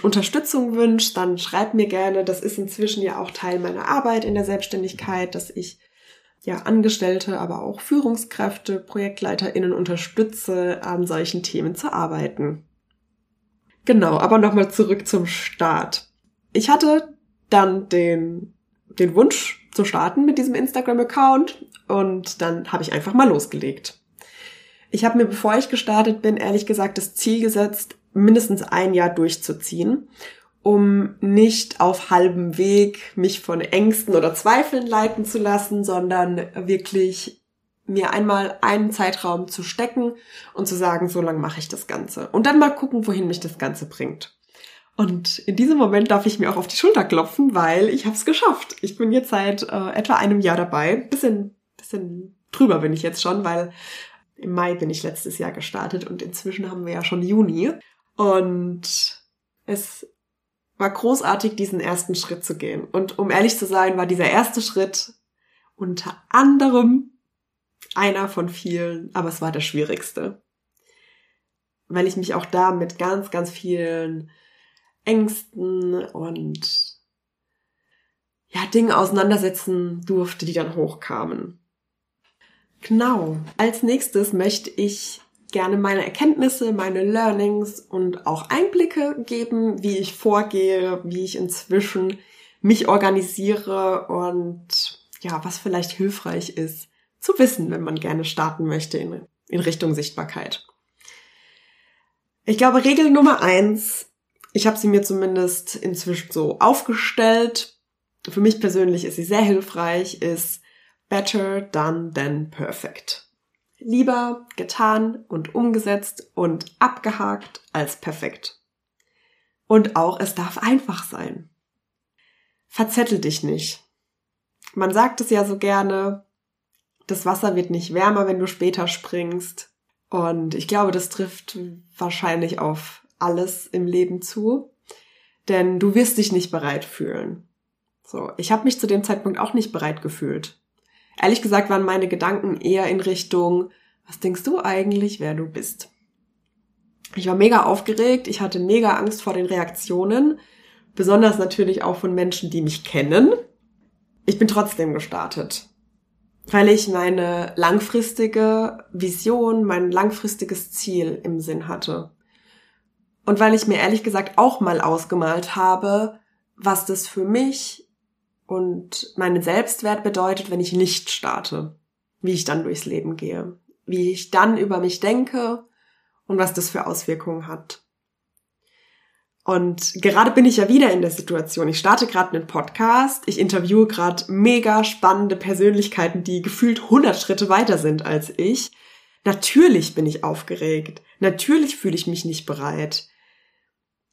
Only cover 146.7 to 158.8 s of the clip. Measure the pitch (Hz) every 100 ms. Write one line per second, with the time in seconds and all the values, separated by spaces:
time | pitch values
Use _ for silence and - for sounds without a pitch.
146.7 | _ _ _ - - 185 185 208 233 -
147.7 | 196 - 220 240 254 254 - 190 185 180
148.7 | 226 220 - 208 214 - 180 180 180 170
149.7 | - - 180 196 233 294 311 - _ _
150.7 | _ _ - 190 208 220 208 185 - 185
151.7 | 190 180 180 185 180 180 180 170 165 151
152.7 | 156 - 139 143 170 277 466 - _ _
153.7 | _ _ _ _ _ - 202 214 208 208
154.7 | - 160 147 151 175 165 - 151 - -
155.7 | _ _ _ _ _ _ _ - 202 202
156.7 | 214 208 185 180 185 175 175 175 - 170
157.7 | 202 208 233 226 - 220 220 220 220 220
158.7 | -